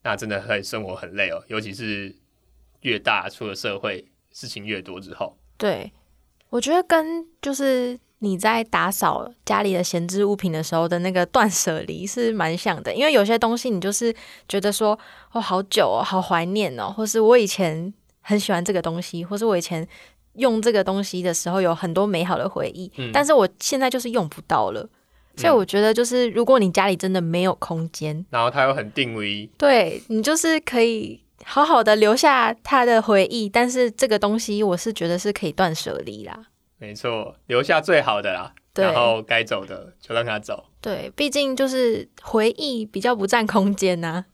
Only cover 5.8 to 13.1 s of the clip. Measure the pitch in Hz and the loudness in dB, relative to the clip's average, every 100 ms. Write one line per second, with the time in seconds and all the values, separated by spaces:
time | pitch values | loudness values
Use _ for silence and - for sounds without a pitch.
5.8 | - _ _ _ _ _ _ 240 247 349 | -10 _ _ _ _ _ _ -4 0 0
6.8 | 359 330 311 330 330 _ 277 277 269 254 | 2 0 0 -6 -8 _ -8 -2 0 0
7.8 | 247 247 _ _ 208 180 214 226 226 170 | -2 -8 _ _ -4 0 0 0 -2 -2
8.8 | 175 196 180 139 - - - 202 202 180 | -2 0 0 -2 -6 -14 -2 0 0 0
9.8 | 180 175 175 190 202 202 185 156 160 165 | -2 -2 -2 0 0 0 -2 -4 -2 0
10.8 | 170 175 180 185 175 - 208 170 - 156 | 0 0 0 0 2 2 2 2 -2 -4
11.8 | 160 160 196 240 226 220 160 170 208 165 | -6 -10 -8 -2 -2 0 -2 -2 -4 -4
12.8 | - 101 294 | -4 0 4